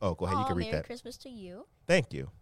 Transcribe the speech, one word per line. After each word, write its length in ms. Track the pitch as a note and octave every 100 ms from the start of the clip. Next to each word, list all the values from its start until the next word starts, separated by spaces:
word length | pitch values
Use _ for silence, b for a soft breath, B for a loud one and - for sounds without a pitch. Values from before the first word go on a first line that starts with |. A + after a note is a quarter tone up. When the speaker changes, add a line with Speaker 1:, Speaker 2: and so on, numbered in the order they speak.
Speaker 1:
Oh, 140 | G2
go 120 | E2 F2+
ahead. 120 | -
You 60 |
Speaker 2:
"Aw, 20 | B3+
Speaker 1:
can 100 | F2
read 80 | D#2+
Speaker 2:
Merry 100 | D#2
Speaker 1:
that. 100 | -
Speaker 2:
Christmas 300 | - A#3+ -
to 100 | C4+
you." 380 | A#3 F3+ F#3 E4 _ -
Speaker 1:
Thank 240 | F3+ -
you. 160 | C#2 C2+ -